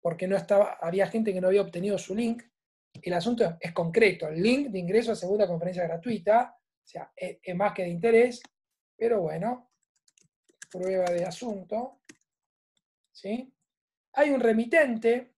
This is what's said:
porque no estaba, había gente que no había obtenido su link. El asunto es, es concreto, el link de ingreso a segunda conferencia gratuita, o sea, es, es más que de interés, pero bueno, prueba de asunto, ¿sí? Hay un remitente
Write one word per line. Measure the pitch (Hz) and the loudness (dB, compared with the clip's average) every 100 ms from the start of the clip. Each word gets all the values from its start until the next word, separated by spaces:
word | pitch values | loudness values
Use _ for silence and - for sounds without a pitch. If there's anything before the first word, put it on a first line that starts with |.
porque | 170 165 185 | -4 -4 -2
no | 190 | -2
estaba, | 170 202 208 | 2 4 4
había | - 170 190 180 | 0 -4 0 0
gente | 226 220 | 0 -2
que | 185 | 0
no | 185 | 2
había | 202 | 2
obtenido | 175 170 202 190 | 0 -4 -4 -4
su | - | -4
link. | 202 233 233 _ _ _ _ _ - | -4 -4 -4 _ _ _ _ _ -12
El | - | -4
asunto | 170 196 233 190 | -2 -2 0 0
es, | 165 | -2
es | 170 | -6
concreto, | - 170 196 214 170 156 | -4 0 4 4 2 -6
el | 160 | 0
link | 208 262 277 | 2 2 -2
de | 190 | -6
ingreso | 175 214 233 | 0 0 0
a | 220 | -4
segunda | 180 208 190 | -2 0 0
conferencia | 170 175 180 170 | 0 -4 -4 -4
gratuita, | 170 240 208 196 226 247 _ | -6 -6 -4 2 2 2 _
o | _ _ _ | _ _ _
sea, | - - - | -18 -16 -12
es, | 185 - | -12 -12
es | - 180 | -10 -2
más | 202 | -2
que | 196 | -2
de | 175 | -6
interés, | 170 226 226 247 240 - _ _ _ _ _ | -2 4 6 4 0 -18 _ _ _ _ _
pero | 226 220 | 0 0
bueno, | 160 160 214 247 _ _ _ _ _ _ _ _ _ _ - | 0 -4 -4 -6 _ _ _ _ _ _ _ _ _ _ -16
prueba | 185 185 190 180 | -6 -2 0 0
de | 175 | 0
asunto, | 180 - 247 202 180 220 262 _ - _ _ _ _ _ _ _ _ _ _ | -4 -6 -10 -10 -6 -6 -6 _ -20 _ _ _ _ _ _ _ _ _ _
¿sí? | - 190 233 254 _ _ _ _ _ _ - | -14 -8 -8 -10 _ _ _ _ _ _ 2
Hay | 294 | 2
un | 269 | 4
remitente | 233 220 233 330 277 220 226 247 254 | 4 2 4 4 4 2 0 0 -4